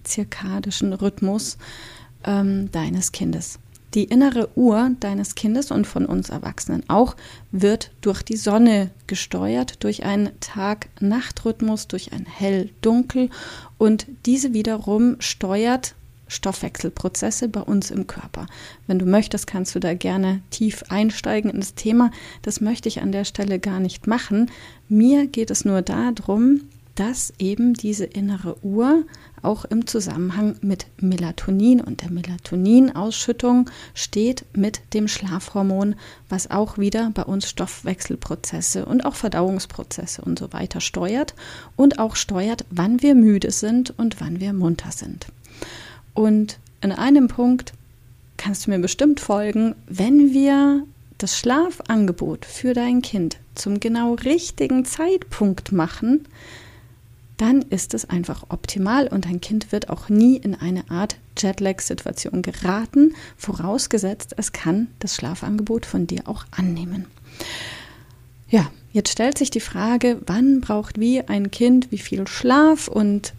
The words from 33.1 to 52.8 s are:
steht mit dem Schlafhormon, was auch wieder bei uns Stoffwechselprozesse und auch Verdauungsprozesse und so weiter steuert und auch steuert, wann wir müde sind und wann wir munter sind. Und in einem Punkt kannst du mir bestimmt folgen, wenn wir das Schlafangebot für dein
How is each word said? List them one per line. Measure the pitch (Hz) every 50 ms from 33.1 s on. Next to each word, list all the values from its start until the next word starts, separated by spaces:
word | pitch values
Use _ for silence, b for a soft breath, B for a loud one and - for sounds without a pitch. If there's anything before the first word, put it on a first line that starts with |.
| 220 - - - 233 240 - 240 247 247 247 B B B B B B
steht | - - - - 202 220 240 254 - - - -
mit | 202 196 214 214 - - - -
dem | 214 214
Schlafhormon, | 208 - - 196 190 165 175 - - - 202 196 196 190 190 202 208 202 B B B B B B
was | - 185 185 - -
auch | - 196 214 214 -
wieder | 208 202 202 202 220 233 226 208
bei | - -
uns | - 196 196 196 -
Stoffwechselprozesse | - - 175 - - - - - 185 180 - - - - - - - - - - - - 180 - - 190 -
und | - 226 254 -
auch | 277 -
Verdauungsprozesse | - - 214 - 165 175 190 190 190 - - - - - - - - 175 175 - -
und | - 180 170 -
so | - -
weiter | - 165 175 185 - 170
steuert | - - - 185 180 185 214 262 302 - B B B B B B B B B
und | - 269 285 277 -
auch | 220 220 -
steuert, | - - - 202 180 190 214 233 233 - -
wann | 180 175 175 202 240 247
wir | - 285 277
müde | 247 226 214 208 196 - -
sind | - - - 214 233 247 254 - -
und | - 226 226 214 -
wann | 165 160 170 180
wir | 190 202
munter | 202 190 175 165 170 - - -
sind. | - - 104 - - - - - - - B B B B B B B B B B B B B B -
Und | - 214 220 214 214 214 208 - - - - - _
in | - 196
einem | 190 - 196 254 285 294 254 226
Punkt | - - 240 247 254 254 - - - - - - - _ - - - - - - -
kannst | - - 202 196 - -
du | -
mir | 196 180
bestimmt | 175 185 - - 277 302 285 285
folgen, | - - 208 202 208 208 202 220 220 226 220 - -
wenn | - - 185 190 240 277 294 285 277 262
wir | 269 277 277 277 277 285 285 285 285 285 - - - - - -
das | - - 185 -
Schlafangebot | - - 240 247 302 339 359 339 - - - 226 220 208 185 175 - 160 160 156 - -
für | - - - - 247 247
dein | 240